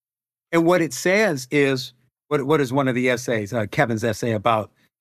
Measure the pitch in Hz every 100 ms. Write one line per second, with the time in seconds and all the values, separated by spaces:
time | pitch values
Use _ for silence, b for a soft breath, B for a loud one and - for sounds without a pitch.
0 | _ _ _ _ _ 170 165 180 156 -
1 | 180 202 214 139 - 147 139 131 - _
2 | _ _ _ 147 131 151 123 139 131 123
3 | 127 123 131 110 101 120 101 - 120 110
4 | 117 107 120 107 120 110 98 _ _ _